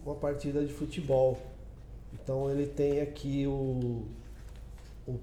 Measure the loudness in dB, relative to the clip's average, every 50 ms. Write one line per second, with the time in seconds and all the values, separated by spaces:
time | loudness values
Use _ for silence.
0 | -6 -6 -4 0 0 0 0 0 0 2 2 2 2 2 0 -2 -4 -2 -2 -4
1 | 2 4 6 8 8 6 4 2 -4 -10 -12 -12 -12 -14 -14 -14 -14 -14 -14 -12
2 | -12 -12 -12 -8 -4 -2 0 2 2 2 2 2 2 0 2 2 4 4 4 4
3 | 2 0 -2 -4 -2 0 2 2 4 2 2 2 2 2 2 2 2 0 0 -2
4 | -4 -6 -8 -10 -12 -14 -14 -12 -12 -12 -12 -12 -12 -12 -12 -12 -14 -14 -14 -10
5 | -6 -6 -6 -6